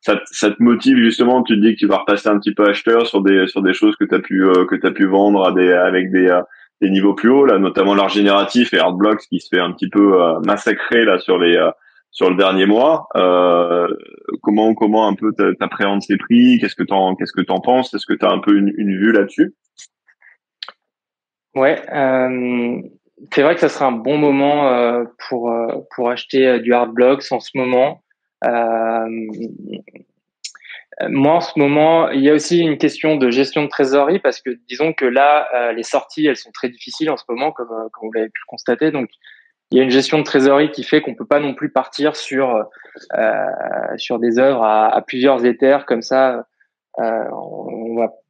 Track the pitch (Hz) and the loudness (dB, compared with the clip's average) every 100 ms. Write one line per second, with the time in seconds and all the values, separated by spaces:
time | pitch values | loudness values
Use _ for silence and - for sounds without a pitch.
0 | - 104 - - 107 104 120 113 127 131 | 0 -2 -2 -2 -2 2 2 2 4 4
1 | 117 110 120 127 117 107 107 104 101 95 | 4 2 2 2 2 2 2 2 0 0
2 | 87 101 113 104 101 101 104 101 - 117 | 0 -2 0 0 -2 0 0 2 2 2
3 | 117 101 98 98 92 - 98 92 104 104 | 2 0 2 2 2 0 -2 2 0 0
4 | 98 92 - 95 95 92 90 92 95 - | -2 -2 -2 0 2 4 2 0 -4 -2
5 | 98 98 104 101 92 92 90 90 92 92 | 0 2 2 2 2 2 2 4 2 0
6 | 92 92 92 90 90 - _ _ 98 95 | 0 2 2 2 -2 -12 _ _ 0 2
7 | 98 98 113 135 139 101 95 90 98 101 | 2 2 2 4 4 4 0 0 2 2
8 | 98 98 101 101 98 123 120 92 90 90 | 0 2 2 2 2 0 0 2 0 2
9 | 104 107 - 90 - 90 87 90 95 104 | 0 0 -4 -8 -2 -2 -2 -4 -4 2
10 | 101 95 87 82 87 104 - 101 - 120 | 4 4 2 0 -2 -2 -2 -4 0 0
11 | 110 92 - 90 87 87 82 - _ _ | 2 0 0 0 2 2 0 -2 _ _
12 | _ - 92 92 95 95 95 107 139 160 | _ -2 0 2 0 2 2 2 2 0
13 | - - 92 90 90 87 87 87 87 - | -2 0 2 2 2 2 0 0 -2 -6
14 | - - - - - 104 110 110 110 110 | -14 -18 -12 -6 -2 2 2 2 0 2
15 | 110 101 107 - 95 92 98 - 101 101 | 0 0 -4 0 -2 0 -6 -4 -4 -4
16 | - 101 - 120 123 123 107 - 87 98 | -2 -4 2 4 4 4 0 -4 -4 0
17 | 95 92 87 - 87 92 - 127 123 - | 0 -2 -6 -6 -4 -2 0 0 0 -8
18 | - - 98 95 101 101 101 - 104 95 | -6 -2 0 0 2 2 2 -2 -4 0
19 | 104 110 98 - 170 _ _ _ - _ | 2 2 0 0 -2 _ _ _ -20 _
20 | _ _ _ _ _ _ - - _ _ | _ _ _ _ _ _ -20 -20 _ _
21 | _ _ _ _ _ 135 135 156 - 151 | _ _ _ _ _ -2 0 0 -6 -4
22 | 135 131 127 127 123 123 120 120 - _ | -2 0 -2 -4 -4 -4 -4 -6 -10 _
23 | _ _ - - 143 170 156 - 131 117 | _ _ -6 0 2 2 0 0 -2 -2
24 | 117 147 147 139 143 147 143 123 120 120 | -2 0 2 2 2 2 0 0 0 -2
25 | 117 _ - 123 117 117 117 139 127 - | -6 _ -10 -6 -4 -4 -4 -8 -12 -6
26 | 120 123 - 135 131 120 113 120 120 113 | -4 -4 -4 0 2 2 2 0 0 2
27 | 123 139 - 123 - 139 127 127 127 131 | 2 2 -2 -8 -6 -6 -2 0 0 -2
28 | _ _ _ _ 120 120 117 113 113 113 | _ _ _ _ -4 -2 -2 -2 -2 -4
29 | 113 113 110 107 117 - - 98 - - | -6 -8 -10 -10 -12 -14 -14 -16 -16 -20
30 | _ _ _ _ - - - - _ - | _ _ _ _ -20 -20 -20 -20 _ -10
31 | - 139 143 170 - - 143 147 156 165 | -4 0 2 2 -2 -2 0 2 2 2
32 | 160 139 139 151 147 175 165 147 156 - | 2 0 2 2 2 0 0 0 -2 -2
33 | 160 151 127 120 135 - 147 - 135 139 | -2 0 0 0 0 -2 -4 -2 0 2
34 | 143 185 139 123 - 120 _ 127 156 156 | 2 0 -2 -4 -10 -12 _ -4 -4 -2
35 | 127 123 143 147 - 123 120 113 113 143 | 0 2 4 2 0 -4 -2 -4 -4 -4
36 | - - 151 123 113 - 127 123 - - | -4 -2 -2 -2 -8 -10 -10 -10 -18 -8
37 | 156 135 - 120 143 151 117 113 113 - | -6 -6 -8 -6 -6 -6 -12 -10 -12 -12
38 | 110 113 110 - - 120 - 120 156 143 | -8 -6 -6 -8 -16 -12 -4 -2 -2 -2
39 | 120 _ _ - _ _ _ 127 131 127 | -8 _ _ -20 _ _ _ 0 2 2
40 | 135 156 - 143 135 139 151 151 123 151 | 2 -2 0 0 4 4 2 -4 0 0
41 | - 117 120 147 147 127 151 - 127 - | 0 -12 -2 -2 -2 -6 -4 -4 -4 -4
42 | 147 147 - 131 131 117 107 - - - | -4 -4 -8 -2 0 -2 -4 -12 -20 -20
43 | - - 110 107 - - - - - - | -10 -2 -2 -2 -4 -6 -6 -6 -6 -8
44 | - 120 117 117 135 131 110 107 110 123 | -6 -2 0 2 2 2 2 2 2 0
45 | - 127 135 131 120 117 131 135 - 117 | -4 -2 0 2 0 0 2 0 0 -6
46 | 113 131 131 120 123 _ _ _ _ - | -2 0 0 -2 -10 _ _ _ _ -6
47 | 113 113 113 - 98 104 - 101 113 117 | -4 -4 -6 -10 -14 -14 -12 -12 -8 -4
48 | 113 - | -4 -6